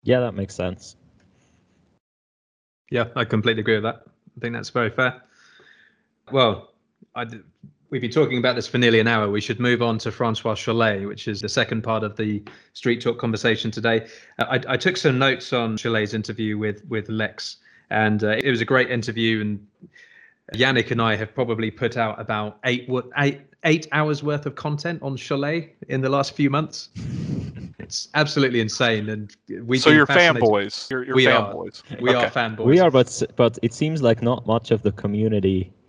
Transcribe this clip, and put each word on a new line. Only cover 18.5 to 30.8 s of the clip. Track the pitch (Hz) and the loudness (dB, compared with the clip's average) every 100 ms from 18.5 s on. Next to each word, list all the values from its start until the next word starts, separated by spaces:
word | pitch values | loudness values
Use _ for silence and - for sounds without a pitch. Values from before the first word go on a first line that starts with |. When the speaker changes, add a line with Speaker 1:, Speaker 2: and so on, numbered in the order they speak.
Speaker 2:
was | 120 | 0
a | |
great | 113 131 123 | 2 2 2
interview. | 123 110 113 113 110 | -2 -4 -2 0 0
And | 107 104 - _ - - - - - _ - | -2 -6 -10 _ -20 -20 -20 -20 -20 _ -16
Yannick | 107 127 127 110 | 0 2 2 0
and | 117 | 0
I | 113 | 0
have | 104 107 - | 0 -4 -4
probably | 120 113 113 | -4 -2 -4
put | - 120 127 | -2 -4 -2
out | 110 107 | -4 -4
about | 107 107 107 - | -6 -4 -6 -6
eight | 127 123 127 | -4 -4 -2
wo-, | 127 120 - | -4 -4 -2
eight, | 143 135 - _ | -2 -2 -16 _
eight | 165 156 156 | 0 0 0
hours | 147 151 147 | -2 0 -2
worth | 147 147 147 | -2 -4 -6
of | |
content | - 151 147 170 170 | -8 -6 -4 -6 -6
on | 139 135 | -8 -8
Chollet | - 139 143 165 151 _ - | -4 -4 -2 -4 -6 _ -6
in | 131 | -2
the | 131 | 0
last | 139 139 | 0 0
few | - 143 | 0 2
months. | 139 151 - - | 2 -2 -8 -16
<laughs> | - - - - - - - - - | -12 -8 -6 -4 -6 -6 -10 -16 -16
It's | - - - | -12 -10 -4
absolutely | 147 147 151 131 120 | 0 0 2 2 2
insane, | 107 - 123 110 107 | -2 0 0 0 -4
and | 107 107 - _ 95 | -8 -10 -16 _ -12
we've | 117 127 | -2 2
Speaker 3:
So | 156 | 6
Speaker 2:
been | 151 | 6
Speaker 3:
you're | 143 | 6
Speaker 2:
fascinated. | 143 175 135 | 6 6 6
Speaker 3:
fanboys. | 113 104 101 - | 4 4 0 -6